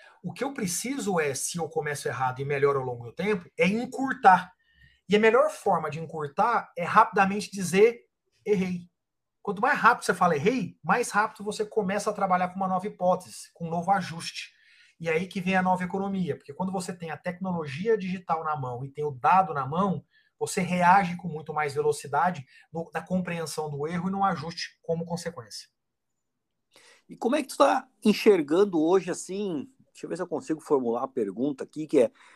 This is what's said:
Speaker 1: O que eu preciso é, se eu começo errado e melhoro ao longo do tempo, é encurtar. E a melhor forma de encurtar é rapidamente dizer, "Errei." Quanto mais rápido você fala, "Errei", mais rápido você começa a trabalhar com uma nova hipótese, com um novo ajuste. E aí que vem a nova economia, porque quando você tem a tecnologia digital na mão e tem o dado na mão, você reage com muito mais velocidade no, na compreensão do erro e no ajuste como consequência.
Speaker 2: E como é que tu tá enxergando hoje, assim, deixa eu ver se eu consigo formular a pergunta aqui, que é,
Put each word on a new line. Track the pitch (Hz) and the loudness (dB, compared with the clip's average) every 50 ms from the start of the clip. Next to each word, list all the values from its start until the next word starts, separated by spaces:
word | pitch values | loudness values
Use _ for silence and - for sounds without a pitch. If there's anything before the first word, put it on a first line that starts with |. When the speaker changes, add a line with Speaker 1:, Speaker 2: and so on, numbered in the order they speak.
| - - _ _ | -20 -20 _ _
Speaker 1:
O | - 170 | -14 -12
que | - - 247 | -8 -6 -6
eu | 277 277 | -6 -4
preciso | 247 214 175 - - - 247 285 262 202 202 185 165 | -6 -6 -4 -4 -4 -6 -6 -6 -4 -2 -2 0 0
é, | 151 143 127 | 0 0 -2
se | - - - - 175 | -4 -6 -6 -6 -6
eu | 160 147 | -8 -4
começo | - 156 147 151 143 - - 147 | -4 -4 -4 -4 -6 -4 -6 -6
errado | 120 120 131 127 123 131 | -4 -2 -2 -4 -2 -4
e | 139 | -4
melhoro | 139 147 135 139 143 139 135 | -4 0 2 2 2 2 0
ao | 127 | -2
longo | 127 120 120 117 | -4 -8 -10 -12
do | 117 | -16
tempo, | - - 180 214 214 180 - - _ - | -10 -6 -2 -2 -2 -2 -4 -12 _ 0
é | 170 | 2
encurtar. | 185 208 233 254 254 - 262 262 262 - - - 190 180 180 - - _ _ _ _ _ _ _ _ _ _ _ | 2 2 0 -4 -6 -6 -6 -4 -4 -4 6 8 8 8 8 4 -6 _ _ _ _ _ _ _ _ _ _ _
E | - 196 | 2 2
a | 214 | 6
melhor | 226 220 220 254 302 311 | 6 6 6 6 4 4
forma | - - - 202 185 160 156 151 | 0 -2 0 0 0 0 0 -4
de | 143 160 | -8 -8
encurtar | 160 143 160 156 147 143 - - 214 240 226 208 - - - - | -10 -10 -8 -8 -8 -6 -2 0 0 2 2 0 -2 -4 -8 -8
é | 170 | -6
rapidamente | 151 - 208 233 233 196 202 196 190 202 214 180 - | 4 6 6 6 6 4 2 2 2 2 -4 -6 -8
dizer, | 190 202 185 143 175 196 214 240 233 - _ _ _ _ _ _ _ _ - | -8 -6 -6 0 6 6 6 6 6 0 _ _ _ _ _ _ _ _ -2
"Errei." | 196 208 180 190 185 180 175 - - _ _ _ _ _ _ _ _ _ _ | 0 0 0 0 -2 -4 -8 -10 -14 _ _ _ _ _ _ _ _ _ _
Quanto | - 202 190 202 | -8 -8 -4 0
mais | 233 285 277 180 | 2 0 2 4
rápido | 190 226 240 - - | 4 4 4 4 0
você | - | -2
fala, | 180 - 185 175 160 | 0 2 2 2 2
"Errei", | 139 143 214 262 247 180 131 - _ | 2 2 0 0 0 -4 -6 -10 _
mais | - 160 202 247 233 - | -2 0 0 0 0 0
rápido | - 208 220 220 - - 202 | 0 0 0 0 -4 -8 -10
você | 214 196 - 214 | -10 -6 -6 -6
começa | - - 220 196 185 202 202 - 214 | -2 -2 -2 0 0 -2 -2 -2 -2
a | |
trabalhar | 208 - 196 190 185 180 180 180 | -2 -2 0 2 2 2 2 -2
com | - | -2
uma | 190 190 | -4 -2
nova | 185 185 180 196 | 0 0 -2 -2
hipótese, | 208 - - 180 185 180 180 - 113 - - - - _ | -4 -6 0 2 2 2 2 -2 -14 -18 -18 -20 -20 _
com | - 170 160 | -12 -8 -6
um | |
novo | 165 170 170 190 | -4 -4 0 0
ajuste. | 202 196 - - 156 165 - - - - - - _ _ _ _ _ _ _ _ _ _ | 0 0 0 -6 -10 -10 -10 -10 -12 -12 -14 -14 _ _ _ _ _ _ _ _ _ _
E | 165 165 | -4 -2
aí | 160 165 190 180 | 0 -2 -2 -4
que | - 196 | -8 -6
vem | 170 190 190 | -2 0 0
a | 185 | 2
nova | 185 185 185 180 180 | 2 2 0 0 -2
economia, | 180 202 190 196 196 196 190 175 143 127 | -4 -4 -4 -4 -2 -2 -4 -2 -4 -4
porque | - _ - | -8 _ -18
quando | - - 185 185 | -8 -6 -6 -4
você | 185 180 175 - | -4 -4 -6 -6
tem | 180 - 165 160 | -10 -10 -10 -10
a | 147 | -10
tecnologia | - - 180 175 - 190 185 175 170 151 139 131 160 202 233 220 | -8 -8 -8 -8 -6 -6 -4 -4 -4 -4 -6 -8 -6 0 0 0
digital | 196 185 185 185 190 - - 156 156 | 0 0 -4 -6 -6 -4 -4 -4 -2
na | 156 156 151 | -2 -4 -4
mão | 147 131 123 123 120 139 | -4 -4 -8 -8 -8 -10
e | 139 | -12
tem | - 147 151 | -8 -6 -6
o | 147 | -6
dado | 131 120 - 156 180 190 180 165 151 | -6 0 2 4 6 6 4 2 -2
na | 139 127 | -6 -4
mão, | 131 156 180 202 196 - - - _ _ _ _ _ _ - | -4 -2 -2 0 0 -2 -4 -8 _ _ _ _ _ _ -8
você | 151 - - 190 | -8 -4 -2 -4
reage | 175 180 180 180 175 175 185 202 190 170 175 | -2 -2 0 2 6 6 6 6 6 2 -4
com | - - 170 | -6 -8 -8
muito | 151 156 147 160 151 | -8 -8 -10 -6 -4
mais | 151 151 143 127 | -4 -4 -2 -2
velocidade | 147 147 151 147 - - 135 139 147 170 185 175 139 127 _ - - _ _ | 0 0 0 0 0 -4 -4 0 0 2 0 0 -2 -10 _ -20 -20 _ _
no, | 156 165 165 - | -10 -10 -10 -6
na | - 165 | -8 -8
compreensão | - - 180 185 175 180 170 165 160 147 - 156 156 151 | -6 -2 -2 -2 -2 -2 -4 -6 -6 -6 -6 -6 -6 -6
do | 143 139 147 | -6 -6 -6
erro | 160 180 175 175 190 | -4 -4 -4 -4 -4
e | |
no | 196 196 196 | -2 0 0
ajuste | 196 175 139 151 165 - - - - _ _ | 0 0 -2 -6 -10 -10 -10 -12 -14 _ _
como | _ 170 165 170 170 | _ -6 -4 -4 -4
consequência. | 170 170 170 - 170 - 127 110 - - - - _ _ _ _ _ _ _ _ _ _ _ _ _ _ _ _ _ _ _ _ _ _ - _ - - _ _ _ | -6 -8 -8 -8 -10 -10 -10 -16 -16 -16 -18 -18 _ _ _ _ _ _ _ _ _ _ _ _ _ _ _ _ _ _ _ _ _ _ -20 _ -20 -20 _ _ _
Speaker 2:
E | - | -14
como | - - 233 - | -4 -2 0 0
é | 311 | 0
que | 254 - | -2 -4
tu | - | 2
tá | - 285 - 190 - - _ _ _ - | 4 4 4 4 0 -2 _ _ _ 2
enxergando | 208 202 - - 226 196 175 147 139 160 185 208 208 175 156 | 2 2 6 8 8 8 8 6 2 4 4 4 4 4 2
hoje, | 156 165 190 190 165 180 | 4 4 4 4 2 0
assim, | 147 - - - 185 202 208 190 165 135 113 - _ _ _ _ | -6 -6 -8 -10 -8 -6 -4 -4 -4 -6 -8 -10 _ _ _ _
deixa | _ - - | _ -16 -10
eu | 160 | -10
ver | 165 | -8
se | 165 | -8
eu | 180 | -6
consigo | - 160 131 131 - 156 151 | -6 -6 -8 -4 -6 -6 -6
formular | - - 151 135 123 117 113 120 135 | 0 0 0 2 2 0 -2 -2 -4
a | 135 | -6
pergunta | - 127 107 98 92 113 131 147 139 - | -4 -4 -4 -4 -4 -4 -4 -4 -4 -6
aqui, | - - - 151 156 | -10 -12 -10 -12 -8
que | - 156 135 | 2 4 4
é, | 117 110 _ _ - - - | 4 4 _ _ -20 -20 -20